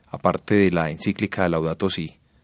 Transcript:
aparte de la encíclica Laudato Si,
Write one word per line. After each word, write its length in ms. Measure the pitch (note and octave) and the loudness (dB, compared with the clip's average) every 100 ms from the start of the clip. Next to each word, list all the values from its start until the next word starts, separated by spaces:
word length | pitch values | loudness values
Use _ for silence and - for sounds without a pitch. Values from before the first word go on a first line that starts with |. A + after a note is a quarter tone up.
| _ | _
aparte 480 | - - - - | -2 0 0 2
de 160 | G#2 F#2+ | 4 4
la 220 | E2+ D#2+ | 2 -2
encíclica 560 | D#2 G#2 G2 G#2 - F2+ | -2 -4 -2 -4 -2 0
Laudato 420 | E2 D#2+ D#2+ G2 | 0 -2 -2 -4
Si, 280 | - D#2+ - _ _ | -4 -8 -12 _ _